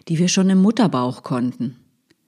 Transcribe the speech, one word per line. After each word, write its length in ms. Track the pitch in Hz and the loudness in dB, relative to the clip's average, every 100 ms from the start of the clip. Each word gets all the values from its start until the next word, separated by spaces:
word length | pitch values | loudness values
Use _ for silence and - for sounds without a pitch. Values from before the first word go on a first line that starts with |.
| - | -6
die 100 | 160 | -2
wir 100 | 180 | 0
schon 220 | 196 190 | 2 2
im 100 | 190 | 4
Mutterbauch 640 | 190 233 196 131 123 127 | 2 2 0 0 -4 -6
konnten. 540 | - 127 123 - 117 - _ _ _ _ | -6 -4 -4 -4 -8 -10 _ _ _ _